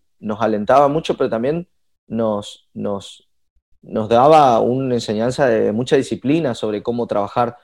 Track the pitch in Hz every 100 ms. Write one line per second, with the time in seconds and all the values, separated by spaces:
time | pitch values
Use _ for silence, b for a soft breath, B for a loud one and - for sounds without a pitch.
0 | _ _ 104 107 110 107 104 131 143 151
1 | 165 - 131 113 127 165 170 _ _ _
2 | - 110 113 104 101 - _ 110 104 98
3 | - - _ _ _ _ _ _ - 110
4 | 107 117 139 156 139 110 113 127 135 120
5 | 117 107 117 127 135 110 107 107 127 143
6 | 135 107 123 160 143 113 110 104 120 120
7 | 117 104 101 - 117 -